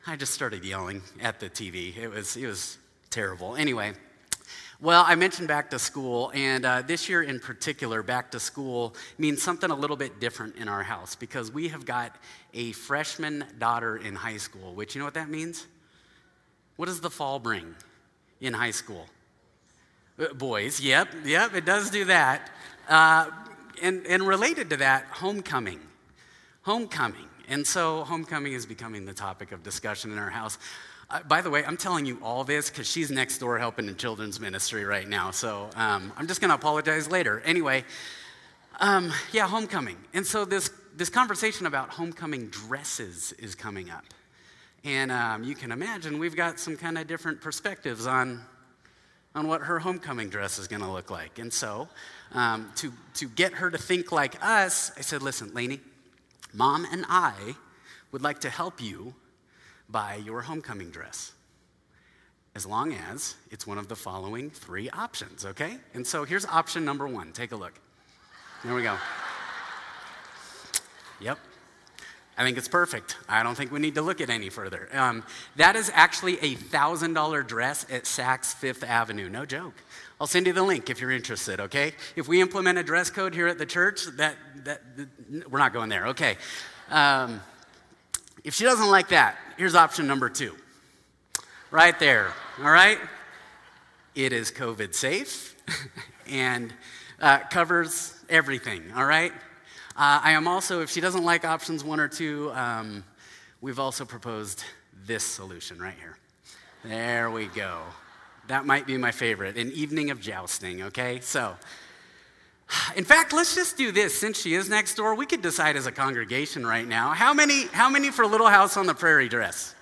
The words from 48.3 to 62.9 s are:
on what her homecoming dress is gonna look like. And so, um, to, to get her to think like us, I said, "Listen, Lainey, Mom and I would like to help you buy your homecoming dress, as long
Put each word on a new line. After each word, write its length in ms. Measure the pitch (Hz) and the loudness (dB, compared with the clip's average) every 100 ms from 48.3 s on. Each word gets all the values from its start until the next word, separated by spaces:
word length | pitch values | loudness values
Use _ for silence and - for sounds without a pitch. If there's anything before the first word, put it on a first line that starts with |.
| 120 117 - _ _ _ _ _ _ _ | -4 -14 -20 _ _ _ _ _ _ _
on 120 | 151 156 | -6 -2
what 140 | 160 | -2
her 160 | 151 170 | 0 -2
homecoming 500 | 175 185 147 123 104 | -2 -6 -6 -6 -6
dress 300 | 101 98 - | -4 -4 -6
is 80 | 92 | -8
gonna 240 | 104 95 | -8 -6
look 200 | 92 90 | -8 -8
like. 280 | 90 80 - | -12 -12 -14
And 140 | 117 | -8
so, 360 | - 117 104 160 - - - - | -6 -6 -8 -12 -16 -20 -20 -8
um, 400 | 123 117 110 107 - | 0 0 0 -6 -8
to, 160 | 151 120 - | -10 -12 -12
to 140 | - 139 | -10 -8
get 240 | 113 185 | 0 0
her 160 | 175 180 | 0 -4
to 80 | 165 | -4
think 340 | - 180 175 | -2 -2 0
like 300 | 160 139 - | 0 0 -2
us, 480 | 202 220 185 180 - - | 2 2 4 0 -4 -6
I 60 | |
said, 200 | 139 151 | -6 -4
"Listen, 300 | 135 135 107 | -4 -6 -8
Lainey, 280 | 120 123 135 - _ _ _ _ _ - | -6 -6 -6 -14 _ _ _ _ _ -18
Mom 320 | 104 131 151 170 | 2 2 2 -2
and 180 | 175 - | -6 0
I 480 | 180 160 98 104 143 - _ - - _ | 2 2 -2 -12 -12 -18 _ -20 -20 _
would 100 | 135 | -4
like 180 | 147 143 | -4 -2
to 100 | 135 | -6
help 300 | - 175 - | -4 -8 -6
you 340 | 113 85 117 131 _ _ _ _ - - _ | -12 -10 -14 -18 _ _ _ _ -20 -20 _
buy 260 | 110 104 | -6 -6
your 260 | 104 107 117 | -8 -10 -10
homecoming 500 | 123 156 143 104 87 | -8 -10 -10 -12 -12
dress, 420 | 82 - - - _ _ _ _ _ _ _ _ _ _ _ _ | -14 -14 -14 -14 _ _ _ _ _ _ _ _ _ _ _ _
as 100 | 104 | -14
long 300 | 95 107 147 | -4 -2 -2